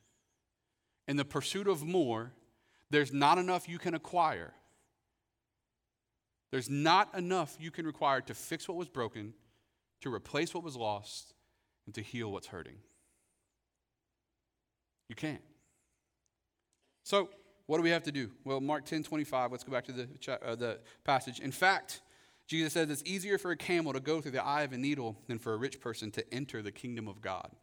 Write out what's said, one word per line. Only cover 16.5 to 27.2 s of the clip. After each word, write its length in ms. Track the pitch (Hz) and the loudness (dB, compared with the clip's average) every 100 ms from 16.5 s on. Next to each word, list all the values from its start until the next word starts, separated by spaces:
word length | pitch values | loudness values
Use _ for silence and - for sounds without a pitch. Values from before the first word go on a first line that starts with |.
| _ _ _ _ _ | _ _ _ _ _
So, 260 | - 202 185 - - _ - | 2 2 2 -6 -20 _ 0
what 120 | 160 | 4
do 60 | |
we 60 | 165 | 6
have 140 | 170 | 4
to 80 | 151 | 2
do? 200 | 143 117 - 135 | -2 -4 -6 -2
Well, 160 | 135 | -2
Mark 240 | 139 151 - | 0 -2 -2
ten 180 | 160 | -4
twenty-five, 480 | 147 156 143 131 123 | -2 -2 0 0 0
let's 120 | 123 | -2
go 80 | - | -4
back 140 | 127 131 | -4 -4
to 60 | |
the 160 | 123 123 147 | -6 -8 -8
cha-, 200 | - 127 123 | -6 -4 -4
uh, 100 | 117 | -2
the 240 | 120 104 - - | -2 -4 -10 -6
passage. 360 | - 135 - 120 | 2 2 2 -6
In 120 | 139 | -6
fact, 500 | - 185 185 - - - - - _ - | 4 4 4 0 -14 -16 -20 -20 _ -4
Jesus 280 | 160 160 | 0 2
says 160 | 170 151 | 2 2
it's 140 | 139 170 | 0 -2
easier 320 | 190 202 190 | -4 0 0
for 140 | 180 | 0
a 60 | 170 | -2
camel 360 | - 175 156 | 2 2 2
to 60 | 135 | 0
go 220 | 139 160 | 0 0
through 100 | 143 | 0
the 120 | 123 | 0
eye 200 | 110 147 | 2 2
of 100 | 143 | 0
a 40 | 127 | 0
needle 400 | 139 143 117 104 - | 0 0 -2 -4 -6
than 120 | 113 | -4
for 140 | 117 | -2
a 40 | 110 | 0
rich 220 | 139 - | -2 -4
person 320 | 123 110 110 | -6 -6 -6
to 220 | 117 - | -6 -4
enter 280 | - 139 117 | -4 -4 -6
the 120 | 104 | -6
kingdom 340 | 101 127 117 107 | -8 -8 -6 -8
of 140 | 98 | -8